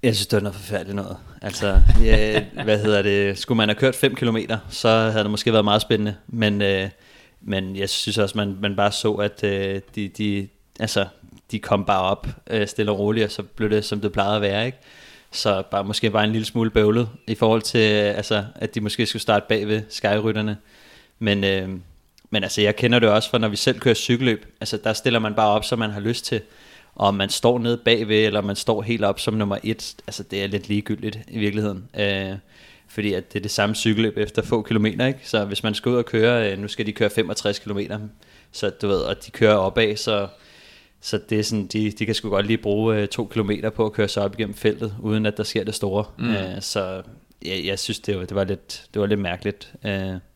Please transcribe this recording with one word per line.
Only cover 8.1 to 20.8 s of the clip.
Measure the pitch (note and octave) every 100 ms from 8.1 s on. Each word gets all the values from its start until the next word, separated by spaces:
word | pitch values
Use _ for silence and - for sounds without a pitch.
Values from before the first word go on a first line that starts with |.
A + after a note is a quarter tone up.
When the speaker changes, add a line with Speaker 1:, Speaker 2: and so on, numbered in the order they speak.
| G#2
Speaker 1:
også, | G2+ A2
man, | G2+ F#2+
man | G2+ G2
bare | G2+
så, | G2+ A2
at, | G2+ G#2 -
øh, | G#2 G2 G2 G2 - -
de, | G2
de, | - G#2+ G2+ G2 _ _ -
altså, | A2 - G2 - - - _
de | A2
kom | - G2+ F#2+
bare | G2
op, | F#2 G2+ - - -
øh, | A2 G#2
stille | - G#2
og | G2+
roligt, | G#2 A2 G#2
og |
så | -
blev | G2 - G#2+
det, | G#2+ G#2+
som | G#2+
det | G2+
plejede | G#2 G2 G#2+
at |
være, | G#2 G2+ A#2+
ikke? | C3 - - - - _
Så | - A2 F#2+ G2
bare, | G2+
måske | G2 G#2 A2
bare | G#2+
en | G#2+
lille | A2 A2
smule | A#2 A2+
bøvlet, | A2+ G#2 A2 A#2 - -
i | A2
forhold | A2+ A2+
til, | A2 A#2+ A2
øh, | G#2 G#2 G#2
altså, | G#2 G#2+ G#2 -
at | A2 -
de |
måske | G#2 - A2+
skulle | A2
starte | - G#2+ -
bagved | A2 G#2 G#2+ G#2
Sky-rytterne. | - G#2 G#2 G#2+ G#2+ G#2+ G#2 _ -